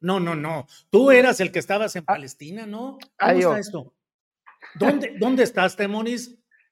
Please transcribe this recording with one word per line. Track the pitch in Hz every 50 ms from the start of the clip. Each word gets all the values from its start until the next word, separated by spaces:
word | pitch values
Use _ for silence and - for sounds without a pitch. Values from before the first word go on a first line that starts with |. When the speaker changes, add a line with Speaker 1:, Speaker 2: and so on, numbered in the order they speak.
Speaker 1:
no, | 160 180 190 196
no, | 175 175 170
no. | 156 147 156 165 151 127 _ - - _ _
Tú | - 208 254 277
eras | 262 247 247 254 220 -
el | 190 170
que | - 175
estabas | 147 - 196 208 220 202 -
en | 180 156
Speaker 2:
Ah. | - 196
Speaker 1:
Palestina, | 156 139 127 - - 147 147 180 220 226
¿no? | 208 208 220 240 269 277 269
¿Cómo | - _ _ -
Speaker 2:
Ah, | 196 - 180
Speaker 1:
está | 180 180
Speaker 2:
yo. | 170 151
Speaker 1:
esto? | 214 202 - 196 165 127 - _ _ _ _ _ _ _ _ _ _ _ _ - _ - - - 165
¿Dónde, | 202 262 294 285 277 226 - 196
dónde | 214 247 262 254 240
estás, | - - 190 185 185 185
Temoris? | - 208 196 202 214 220 233 247 226 240 - - _ _ _ _ _ _ _